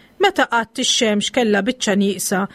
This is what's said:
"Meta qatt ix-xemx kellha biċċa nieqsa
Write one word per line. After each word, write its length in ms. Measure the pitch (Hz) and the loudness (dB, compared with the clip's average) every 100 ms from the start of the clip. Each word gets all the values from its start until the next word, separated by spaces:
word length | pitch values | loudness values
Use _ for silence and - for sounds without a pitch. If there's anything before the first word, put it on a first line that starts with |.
| - - | -20 0
"Meta 240 | 392 370 254 | 0 2 0
qatt 260 | 233 226 - | 0 -2 -4
ix-xemx 460 | 247 - 226 208 - | -2 0 0 0 -2
kellha 300 | - 226 208 | 0 0 0
biċċa 320 | 196 247 - 196 | 0 -2 0 2
nieqsa 440 | 202 185 - 190 196 | 0 -2 -4 -4 -4